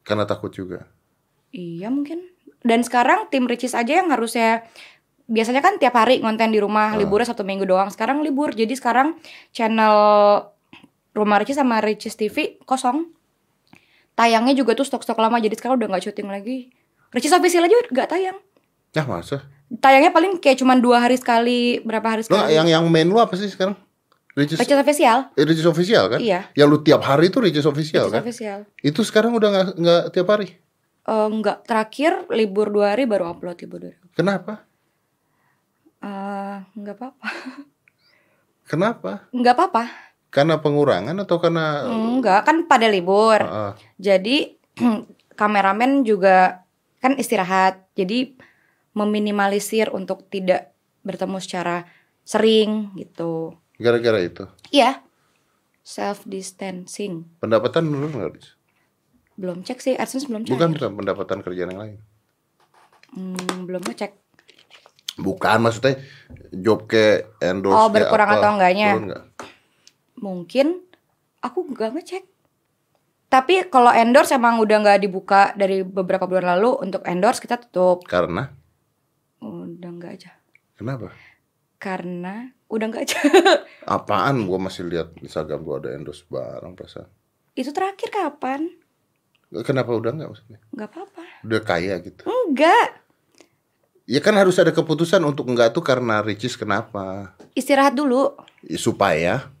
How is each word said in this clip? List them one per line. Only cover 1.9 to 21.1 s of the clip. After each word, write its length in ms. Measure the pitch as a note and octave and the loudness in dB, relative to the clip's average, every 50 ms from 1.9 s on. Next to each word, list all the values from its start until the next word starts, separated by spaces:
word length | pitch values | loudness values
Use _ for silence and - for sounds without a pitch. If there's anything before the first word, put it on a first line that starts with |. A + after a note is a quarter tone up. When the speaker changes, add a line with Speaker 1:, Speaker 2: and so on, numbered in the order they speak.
Speaker 2:
mungkin. 320 | C4 C#4+ C#4+ D4 E4 E4+ F#4 - _ _ _ - _ _ | -6 -6 -6 -8 -10 -14 -14 -18 _ _ _ -20 _ _
Dan 180 | _ A#3+ A#3 A#3+ | _ 0 0 0
sekarang 460 | A#3+ A#3+ - A#3+ A#3+ C4 E4+ G#4+ A4 | 0 -2 -2 0 2 2 2 0 0
tim 160 | - - C4+ B3+ | -2 -2 -2 -2
Ricis 320 | A#3+ A#3+ A#3+ - B3 - | -2 -4 -6 -6 -6 -4
aja 240 | A#3 A#3+ A#3 D4 F4+ | -4 -2 0 0 0
yang 80 | F#4 | 2
harusnya, 560 | E4+ C4+ A3+ A3+ A3+ - A#3+ A3+ A3+ A3+ A3+ A3+ - _ - - - _ _ _ _ _ _ _ | 0 0 -2 -2 -4 -2 0 2 2 0 -2 -4 -14 _ -20 -20 -20 _ _ _ _ _ _ _
biasanya 320 | - A3+ A3 A3+ A3 B3 C4+ | -2 0 0 0 2 0 2
kan 160 | - F#4+ G#4 | 2 2 2
tiap 180 | F#4+ C4 B3 B3 | 4 2 2 4
hari 240 | A#3+ A3 A#3+ C4 | 4 4 4 4
ngonten 320 | - - A3+ A3 G#3+ A3+ A3+ | 2 2 -2 0 0 0 2
di 80 | A3 | 2
rumah, 380 | G#3+ G3+ G3 F#3 F#3 G#3+ G#3+ G#3+ | 0 0 2 0 0 0 0 0
Speaker 1:
Ah. 20 | |
Speaker 2:
liburnya 300 | G#3+ G3+ - G3 G#3+ A#3+ | -2 0 2 2 0 0
Sabtu 160 | A#3+ A#3 - G3+ | 0 -4 -6 -6
Minggu 240 | F#3+ G3 G3 G3 | -6 -4 -4 0
doang. 240 | F#3+ F#3 F#3 G3 G3+ | 0 2 0 0 -2
Sekarang 320 | F#3+ - A3 A3+ C4+ D4 D4+ | -4 -4 -2 -2 0 -2 -2
libur, 320 | D#4 C#4 C4 D4 D4+ A#3+ | -2 -2 -2 -2 -4 -2
jadi 160 | G#3+ A3+ G#3+ | -2 -2 -2
sekarang 480 | C4+ C4 - A#3+ A3+ A#3+ C4 D#4 E4 - - - - - - _ | -2 -4 -2 0 2 2 2 0 -2 -8 -16 -20 -20 -20 -20 _
channel 420 | _ - A#3 A3 A3+ A3 A3 G#3+ G#3+ G#3 G#3 G#3 G#3 G#3 G#3 G3+ G#3 G3 - - _ _ _ _ - - - _ _ _ _ _ | _ -4 -2 0 2 2 4 6 6 6 6 6 6 6 6 6 4 4 0 -6 _ _ _ _ -20 -20 -20 _ _ _ _ _
Rumah 260 | _ G#3+ G#3+ G#3 G#3 | _ -2 0 2 2
Ricis 220 | G3+ G#3+ A3+ C#4 D4 | 2 2 0 -2 0
sama 180 | C#4 B3 A3+ A3 | 0 2 2 0
Ricis 360 | G#3 G#3+ G#3+ G#3 - A3 - | 0 -2 -4 -4 -8 -14 -6
T 100 | - A3 | -4 -6
V 280 | G#3 G#3 C#4+ D#4 - - _ _ | -4 -2 -4 -6 -6 -8 _ _
kosong. 480 | - C4 C4 - B3 B3+ D#4 E4+ E4+ _ _ _ _ _ _ _ _ _ _ _ _ - _ _ _ _ _ _ _ _ | -4 -4 -2 0 -2 -2 -2 -6 -8 _ _ _ _ _ _ _ _ _ _ _ _ -20 _ _ _ _ _ _ _ _
Tayangnya 420 | - A#3 A#3 A3+ A3 A#3 C4 C#4+ | 2 2 4 4 4 4 2 2
juga 180 | B3+ C4 A3 A#3+ | 2 2 0 0
tuh 80 | - | 0
stok-stok 380 | C4+ C4+ - A3+ - - A3 - | -2 -4 -4 -8 -6 -6 -2 0
lama, 180 | A3 A3 A3+ | 0 0 0
jadi 160 | A#3+ G#3+ G#3+ G#3+ | 0 -2 -2 -4
sekarang 240 | - - A#3+ C4 | -4 -2 -2 -2
udah 100 | B3 A3 | 0 0
nggak 160 | G3 F#3+ F3+ F#3 | -2 -4 -4 -6
syuting 220 | G#3 G3+ - G3+ | -6 -10 -10 -10
lagi. 480 | G3+ G3 G3+ G3 A3+ C4 C4 B3 _ _ _ _ _ _ _ _ _ | -10 -10 -10 -10 -10 -10 -10 -12 _ _ _ _ _ _ _ _ _
Ricis 180 | - B3 B3 D4 | -6 -4 2 2
Official 380 | F4+ F4+ D#4+ F4+ F4 F4 E4+ | 4 4 4 4 4 4 4
aja 80 | F4 G#4+ A#4+ - | 6 4 4 2
nggak 240 | - B3+ B3+ A3+ | 0 -2 -4 -2
tayang. 300 | - D4+ F4+ F#4+ F#4 F#4+ G4 _ _ _ _ _ _ _ _ _ _ | -2 -2 -4 -4 -4 -8 -12 _ _ _ _ _ _ _ _ _ _
Speaker 1:
Yah, 160 | _ D3+ D3+ | _ -4 -4
masa? 400 | B2 G2 E2+ E2+ - - C#3 - - _ _ _ _ | -4 -6 -8 -6 -8 -10 -10 -10 -16 _ _ _ _
Speaker 2:
Tayangnya 380 | A#3 - - C4+ C4+ C4+ D4 F4+ | -8 4 6 6 8 8 6 6
paling 300 | F4+ E4+ E4 G4 F#4+ E4+ | 4 4 2 2 -2 0
kayak 180 | - C#4 C4 | 2 2 2
cuman 220 | C4 C4 C4 B3+ B3+ | 4 4 4 4 4
dua 240 | A#3 B3 A#3+ A#3+ A#3+ | 6 4 4 4 4
hari 100 | B3 | 2